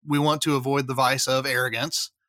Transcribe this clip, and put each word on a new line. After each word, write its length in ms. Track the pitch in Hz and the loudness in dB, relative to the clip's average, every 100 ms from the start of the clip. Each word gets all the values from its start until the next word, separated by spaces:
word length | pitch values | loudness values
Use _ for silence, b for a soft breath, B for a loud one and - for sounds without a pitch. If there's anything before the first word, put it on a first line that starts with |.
| 147 | -2
we 120 | 147 | 2
want 240 | 151 151 | 2 2
to 140 | 156 139 | 0 0
avoid 320 | 131 139 131 | 0 -2 -2
the 60 | 131 | 0
vice 320 | 127 131 - | 2 2 0
of 180 | 131 135 | 0 0
arrogance. 640 | 123 127 113 147 - - _ | -2 -2 -2 -4 -4 -6 _